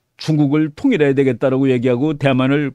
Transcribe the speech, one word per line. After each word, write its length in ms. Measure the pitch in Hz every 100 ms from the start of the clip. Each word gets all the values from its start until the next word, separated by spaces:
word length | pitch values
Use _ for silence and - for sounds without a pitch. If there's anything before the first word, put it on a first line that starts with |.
| _ -
중국을 540 | - 156 143 151 156 -
통일해야 380 | 139 139 143
되겠다라고 560 | 135 135 117 135 131 135
얘기하고 440 | 127 127 120 156 147
대만을 560 | 139 127 131 143 143